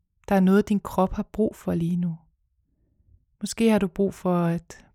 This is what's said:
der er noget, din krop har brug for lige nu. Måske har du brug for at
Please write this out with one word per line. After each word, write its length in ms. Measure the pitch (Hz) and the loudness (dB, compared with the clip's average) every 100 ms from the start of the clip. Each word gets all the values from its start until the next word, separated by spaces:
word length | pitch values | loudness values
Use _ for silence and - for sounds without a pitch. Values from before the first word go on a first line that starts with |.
| _ _ - | _ _ -2
der 60 | |
er 60 | 196 | 2
noget, 280 | 185 202 208 | 4 4 2
din 120 | 202 | -2
krop 320 | - - 185 | -2 -2 -2
har 100 | - | -2
brug 340 | - - 220 - | -8 -4 -4 -4
for 180 | - | -6
lige 220 | 175 170 175 | -4 -2 -2
nu. 220 | 175 165 _ _ _ _ _ _ _ _ _ _ _ - | -4 -8 _ _ _ _ _ _ _ _ _ _ _ -14
Måske 300 | 208 - 226 | -12 0 2
har 80 | 214 | 2
du 100 | 196 | 0
brug 260 | - 196 | -2 -4
for 300 | - 185 175 | -2 -2 0
at 420 | 170 170 - - _ | 0 -4 -8 -20 _